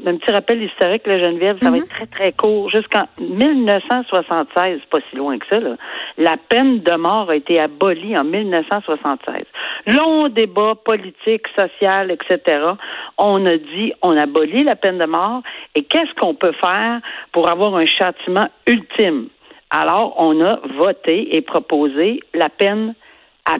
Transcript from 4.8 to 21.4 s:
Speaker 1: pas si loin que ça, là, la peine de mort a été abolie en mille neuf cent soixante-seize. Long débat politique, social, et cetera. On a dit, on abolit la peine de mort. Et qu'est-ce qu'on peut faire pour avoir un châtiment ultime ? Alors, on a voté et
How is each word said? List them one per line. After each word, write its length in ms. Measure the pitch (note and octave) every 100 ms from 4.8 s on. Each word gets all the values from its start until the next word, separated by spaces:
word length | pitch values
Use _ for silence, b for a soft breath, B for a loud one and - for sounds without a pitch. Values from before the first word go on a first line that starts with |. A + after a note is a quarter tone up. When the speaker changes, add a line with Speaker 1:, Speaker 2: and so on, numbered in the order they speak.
| -
Speaker 1:
pas 80 | D3+ -
si 60 | C3
loin 220 | C#3+ C3
que 80 | -
ça, 120 | G#3+
là, 160 | F3+ A#2 B B B -
la 200 | E3 D#3+
peine 440 | - A3+ C4+ A#3
de 140 | E3+ E3+
mort 320 | E3+ A3 F#3+
a 60 | D3+
été 240 | C#3+ E3
abolie 560 | D3 D3 F#3+ E3 G3+ F#3
en 80 |
mille 240 | C#3+ F#3+ G#3
neuf 180 | E3+ D#3
cent 80 | G#3
soixante-seize. 600 | F#3 D3+ C#3+ C3+ - - - B B B G#3
Long 420 | C4 D#4+ D#4 D4
débat 460 | A3 G#3+ F#3 G#3+ G#3+
politique, 640 | - G#3+ F#3+ - G#3+ A3 A3 -
social, 520 | F#3+ - G3 G3 F#3+
et 80 | E3+ -
cetera. 520 | D3+ - D3 D#3+ G3+ B B B -
On 260 | G3+ G3
a 120 | F#3 E3
dit, 340 | D3 F3 A3+ -
on 140 | F3+ D3+
abolit 480 | D3 D#3 D#3 A3
la 120 | D4 G#3+
peine 220 | G3 F#3
de 60 | D#3+
mort. 360 | D#3+ G3 B3 B B B
Et 80 | -
qu'est-ce 300 | C#4+ D#4 D#4+ -
qu'on 160 | F#3
peut 180 | D3+ F3+ -
faire 360 | F3+ G3 A3+ A#3 B B B
pour 180 | E3+ E3+
avoir 240 | F3 G#3 F#3
un 100 | D#3+
châtiment 600 | - F#3 - - F#3 - - -
ultime ? 600 | A#3+ - - G3 C#3+ - _ B B _
Alors, 440 | D#3 D#3 F#3 A3+ -
on 220 | D#3+ D#3
a 140 | F3 - C#3 C3+
voté 600 | F#3+ - - F3+ -
et 60 | D#3